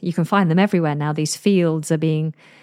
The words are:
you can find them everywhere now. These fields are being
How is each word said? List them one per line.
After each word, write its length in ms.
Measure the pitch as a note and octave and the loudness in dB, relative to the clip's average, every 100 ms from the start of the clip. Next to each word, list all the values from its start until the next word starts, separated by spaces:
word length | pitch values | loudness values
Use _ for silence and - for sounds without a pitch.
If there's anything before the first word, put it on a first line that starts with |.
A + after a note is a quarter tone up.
you 120 | F3+ | -6
can 120 | E3+ | -2
find 260 | E3 G3+ F3+ | 0 2 2
them 80 | E3+ | 2
everywhere 380 | G3+ F3+ D#3+ D3 | 2 2 0 -2
now. 160 | D3 | -4
These 240 | D3+ D#3 - | -2 -4 -2
fields 560 | G#3 F#3+ E3+ D#3+ D3+ | 0 2 2 -2 -2
are 60 | D#3+ | -2
being 360 | D#3+ D#3 D#3 - - - | 0 -2 -4 -8 -20 -20